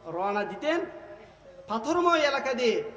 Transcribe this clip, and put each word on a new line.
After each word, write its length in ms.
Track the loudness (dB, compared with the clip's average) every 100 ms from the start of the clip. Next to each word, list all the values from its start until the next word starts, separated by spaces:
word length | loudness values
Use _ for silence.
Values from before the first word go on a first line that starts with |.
| -10
রওনা 380 | -4 -2 0
দিতেন, 360 | -2 -2 0 0 -2 -8 -16 -18 -20 -20 -20 -20 -6
পাথরময় 520 | -4 0 2 4 4
এলাকা 340 | 4 2 0
দিয়ে 300 | 2 2 2 -2